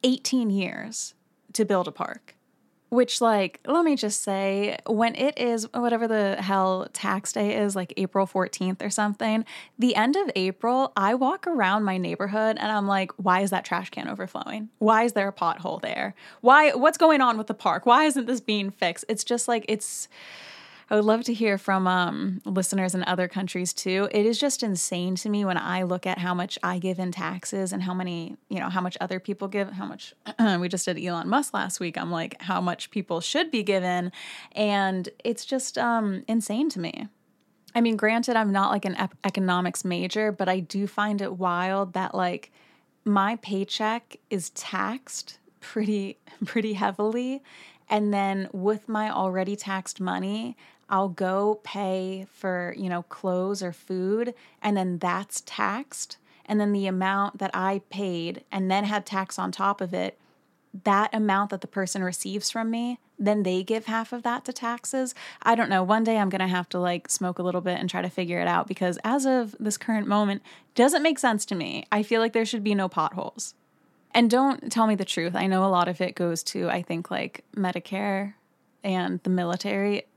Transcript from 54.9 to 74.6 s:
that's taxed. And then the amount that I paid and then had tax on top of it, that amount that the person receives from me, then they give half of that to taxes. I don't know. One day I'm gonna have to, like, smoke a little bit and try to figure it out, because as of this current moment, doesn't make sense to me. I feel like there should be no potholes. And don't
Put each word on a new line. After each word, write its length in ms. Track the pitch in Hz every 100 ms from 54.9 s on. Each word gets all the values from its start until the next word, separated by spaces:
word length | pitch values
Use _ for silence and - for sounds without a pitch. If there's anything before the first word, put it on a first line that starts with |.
| 175
that's 420 | 180 180 202 - -
taxed. 720 | - 202 214 285 - - - _ _ -
And 160 | 214
then 100 | 208
the 160 | 202 190
amount 520 | 185 190 196 202 208
that 120 | 190
I 280 | 185 190 196 -
paid 560 | 196 196 175 170 190 _
and 200 | 196 190
then 140 | 190 208
had 200 | 208 202
tax 320 | 196 190 -
on 140 | 185
top 300 | 175 196 202
of 120 | 185
it, 240 | 180 190 - _ _ _ _ _ 190
that 300 | 208 196 214
amount 360 | 220 214 196 202
that 120 | 190
the 60 | -
person 360 | 202 185 196
receives 460 | 180 175 196 202 -
from 220 | 233 226
me, 280 | 226 240 247 _ -
then 240 | 202 214
they 200 | 185 180
give 240 | 185 220 214
half 260 | 220 226
of 100 | 247
that 220 | 240 240 -
to 80 |
taxes. 600 | 247 233 233 - 269 262 - - -
I 140 | - 233
don't 140 | 226
know. 140 | 190
One 200 | 185 214
day 160 | 226 220
I'm 100 | 196
gonna 180 | 185 185
have 220 | 180 175
to, 100 | 180
like, 300 | 180 175 -
smoke 300 | - 180 180
a 40 |
little 180 | 180 180
bit 180 | 180 180
and 100 | 185
try 120 | 185
to 80 | 180
figure 300 | - 175 175
it 80 | 175
out, 200 | 175 -
because 300 | - 180 175
as 220 | 220 277 269
of 300 | 254 226 -
this 180 | 214 208
current 300 | - 220 202
moment, 340 | 208 208 196 - - _ -
doesn't 280 | 247 320
make 160 | 311 277
sense 260 | 254 214 -
to 80 | 190
me. 300 | 151 - -
I 100 | 208
feel 200 | 208 226
like 100 | 226
there 140 | 226 226
should 180 | 240
be 120 | 208 202
no 120 | 190
potholes. 680 | 175 156 180 - - - - _ _ _ _ _
And 180 | 233 233
don't 420 | 247 277 262